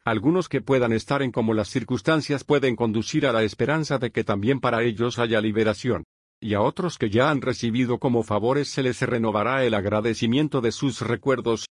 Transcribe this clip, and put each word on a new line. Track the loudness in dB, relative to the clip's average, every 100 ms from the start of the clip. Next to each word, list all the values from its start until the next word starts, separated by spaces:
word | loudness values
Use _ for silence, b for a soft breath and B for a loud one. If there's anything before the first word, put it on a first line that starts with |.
| -2
algunos | 0 2 0 0
que | -4
puedan | 2 2 2
estar | 0 0 -2
en | -2
cómo | 0 0
las | 0 -2
circunstancias | -4 -4 -2 0 0 0 -4
pueden | 0 2 2 0
conducir | 0 -2 -2 0 2
a |
la | 2
esperanza | 0 0 0 0 0 -2
de | -2
que | -2
también | -2 0 0 0
para | 0 0
ellos | 0 0 -2 0
haya | 0 2
liberación. | 2 2 2 0 -2 -4 -6 _ _ _
Y | -2 0
a |
otros | 0 -2 -6 -2
que | 0
ya | 4 4
han | 2
recibido | -2 -2 -2 0 0 0
como | 0 0
favores | 0 0 0 0 -2
se | -2
les | -2 -2
renovará | -2 0 0 0 0 0
el | 0
agradecimiento | 0 0 0 0 0 2 2 2 0
de | -2
sus | 0 -2 -2
recuerdos, | -2 -2 0 0 0 -2 -4